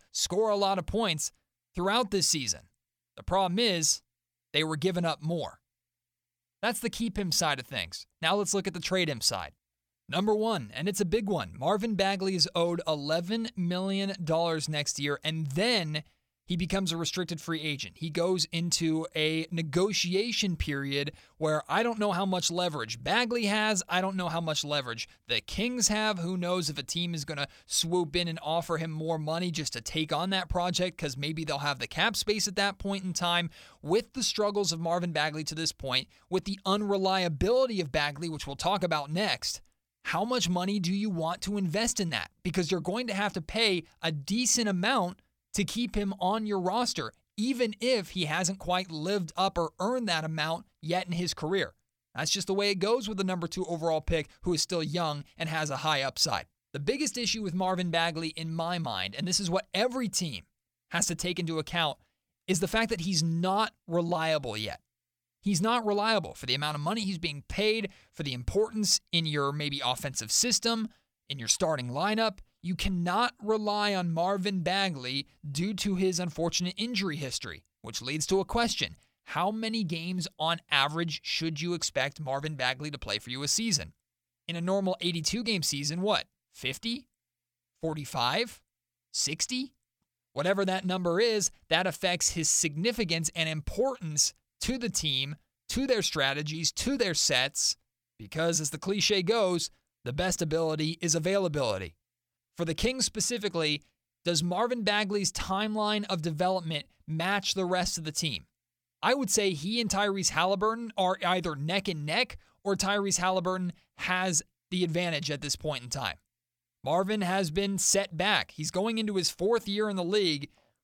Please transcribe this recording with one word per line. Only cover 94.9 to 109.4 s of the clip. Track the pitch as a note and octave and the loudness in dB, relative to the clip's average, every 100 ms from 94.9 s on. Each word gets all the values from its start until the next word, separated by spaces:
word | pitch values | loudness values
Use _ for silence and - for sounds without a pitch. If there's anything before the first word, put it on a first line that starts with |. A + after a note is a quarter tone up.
| - D#3 C3+ C3+ D3+ _ _ - | -2 -2 -2 -4 -8 _ _ -6
to | - C4 | -2 2
their | A3+ | 2
strategies, | E3 D#3 C3+ C#3 D3+ D#3+ D#3 | 2 2 2 2 -4 -2 -2
to | - - C#4 | 0 -2 0
their | G3+ | 2
sets, | D#3+ - B2+ C3+ - - - _ _ _ _ | 2 4 4 2 0 -2 -2 _ _ _ _
because | G#2 D#3 E3 D#3 | -10 -2 0 0
as | D3+ | -2
the | D3 | -4
cliche | F#3 G3+ - G3+ | -4 0 2 2
goes, | F3 A3+ F#3 F3 - - _ _ | 2 2 4 2 -2 -10 _ _
the | A#2+ | -6
best | C#3+ F#3 - | -2 0 0
ability | D#3+ D#3+ D#3+ D#3 D#3 E3 | 0 0 0 0 -2 0
is | E3+ D#3+ | 0 2
availability. | E3 G3 F3+ D3 B2 F#2+ F2+ - _ _ _ _ _ - | 2 2 2 0 0 -2 -4 -12 _ _ _ _ _ -6
For | |
the | E3+ | -4
Kings | D#3+ A#3 C4 | 0 -2 0
specifically, | - A3 - A#3+ G3+ F3 D#3 D3 - _ _ _ | -2 -2 -2 -2 -2 0 0 -2 -6 _ _ _
does | - E3 | 0 0
Marvin | F3 F3+ A#3+ B3 | 2 0 0 2
Bagley's | G#3 G#3 G3+ G3+ F#3+ | 2 2 2 0 0
timeline | - - F#3+ G#3+ G#3+ G#3 G#3+ G#3 | -2 -2 -2 0 0 0 0 0
of | F#3 | -2
development | E3 D3+ F#3 F#3 D#3+ D3+ - _ - | -2 0 2 2 -2 -6 -6 _ -6
match | D#3 F3+ G3+ F#3+ | -2 0 0 0
the | G3 | 0
rest | F3+ F3+ F3 - | 2 2 0 -2
of | |
the | D#3 | -4
team? | - E3 F#2 - _ _ _ _ _ | -2 -2 -4 -10 _ _ _ _ _
I | F#3+ | 2
would | C#4 A#3+ | 2 2
say | A3+ | 2